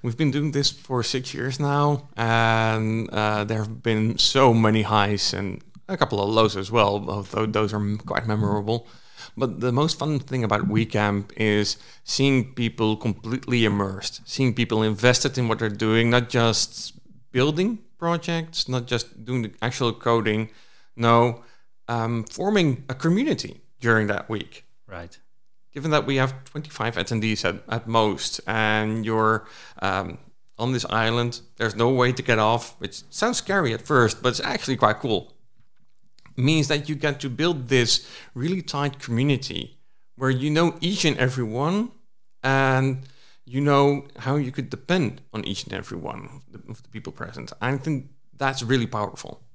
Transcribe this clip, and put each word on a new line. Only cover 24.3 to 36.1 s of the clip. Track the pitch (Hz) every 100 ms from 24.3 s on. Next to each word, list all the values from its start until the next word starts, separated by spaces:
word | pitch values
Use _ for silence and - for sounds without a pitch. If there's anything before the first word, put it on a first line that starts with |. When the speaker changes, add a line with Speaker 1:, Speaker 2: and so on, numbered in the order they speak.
| 110 - - - - -
Speaker 2:
Right. | 90 87 - - - - - -
Speaker 1:
Given | 147 151
that | 151 -
we | 135
have | 131 135 -
twenty-five | 151 - - 113 110
attendees | - 113 110 107 -
at, | 92 -
at | 113 113
most, | 117 110 92 - - -
and | 110 110 107 107 110 107
you're, | 110 110 110 - - - -
um, | 95 95 87 82 - - - -
on | 117
this | 127 -
island, | 110 110 117 120 117 - -
there's | 113 104
no | 117
way | 131 123
to | 120
get | - 113
off, | 107 117 - -
which | - - -
sounds | - 226 247
scary | - 196 147
at | 113
first, | - 139 113 -
but | 123
it's | 117
actually | - - - 127
quite | 110 107
cool. | 123 104 - - - - - - - - -